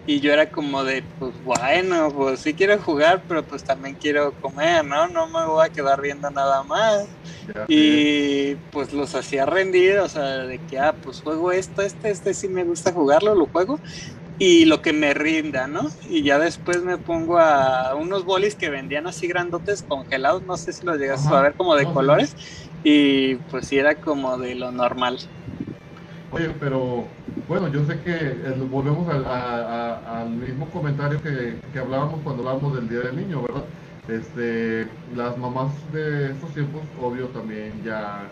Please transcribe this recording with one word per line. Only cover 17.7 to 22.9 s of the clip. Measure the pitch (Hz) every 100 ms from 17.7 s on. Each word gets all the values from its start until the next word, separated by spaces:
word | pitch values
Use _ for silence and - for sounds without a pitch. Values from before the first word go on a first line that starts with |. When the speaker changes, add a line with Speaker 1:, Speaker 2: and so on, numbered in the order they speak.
| 127 127 143
Speaker 1:
unos | 170 196
bolis | 180 190 202 202
que | 170
vendían | 139 131 143 175
así | 170 175
grandotes, | 180 175 170 196 202
congelados, | - 143 127 131 139 180
no | 185 175
sé | -
si | - 180
los | 156
llegaste | 135 135 147
Speaker 2:
Ajá. | 147
Speaker 1:
a |
ver, | 143 143
como | 180 151
de |
Speaker 2:
No, | 139 139
sí, |
Speaker 1:
colores. | 135 151 285
Speaker 2:
sí. | - - - - -
Speaker 1:
Y, | 151